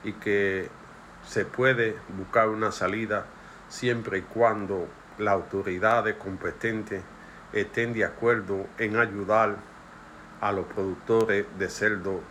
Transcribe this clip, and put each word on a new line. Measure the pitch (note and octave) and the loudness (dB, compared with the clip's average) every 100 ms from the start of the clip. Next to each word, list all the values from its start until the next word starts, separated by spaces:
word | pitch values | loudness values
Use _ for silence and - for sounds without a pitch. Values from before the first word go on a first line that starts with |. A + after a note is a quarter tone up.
y | G#2+ | -8
que | G#2 G#2+ G2+ G2 F#2+ F2+ - - - - - - | -6 0 2 2 0 -6 -12 -20 -20 -20 -20 -6
se | - | -4
puede | G2 - C3 A#2+ A2+ G#2+ - F#2+ | -4 2 2 4 0 -2 -10 -10
buscar | F#2+ A#2 A2 | 0 4 4
una | G#2+ G#2+ | 2 -2
salida | - F#2 G#2 A2 G#2 - - - - - | 0 -2 -2 -2 -4 -4 -16 -20 -20 -16
siempre | - B2 A#2 A2 F#2+ | -4 0 0 -2 -4
y | |
cuando | - A2+ A#2 G#2+ G2 G2 E2+ - - - | -4 4 4 4 -2 -4 -4 -10 -20 -4
las | G#2 | 2
autoridades | G2 F#2+ G2 G2 F2+ G#2+ A#2 G#2+ G2+ | 2 0 -4 -2 0 2 4 2 -4
competentes | F#2+ F#2+ F2+ - A2+ A2 G#2 F#2+ F2 - - - - | -6 -6 -6 -2 -4 -4 -6 -8 -10 -18 -20 -20 -6
estén | G#2+ G2 - A#2 | -4 -2 -2 -2
de | A2+ F#2+ | 0 -2
acuerdo | - A#2 A#2 F#2+ G2 F#2+ - | 2 2 2 0 -4 -4 -4
en | A2 A2 | 0 2
ayudar | A2+ G2+ F#2+ G#2+ G#2+ G2+ - - - - - - - - | 0 0 2 4 4 0 -10 -20 -20 -20 -20 -20 -20 -6
a | G#2 | -2
los | G2 F2 | -2 -4
productores | - F#2+ F2+ - A2+ A2 G2+ G2+ F#2 | -4 -4 -4 2 4 4 2 0 -4
de | F#2 | -4
cerdo | - G#2 G2+ F2+ F#2+ - | 0 0 0 -2 -6 -6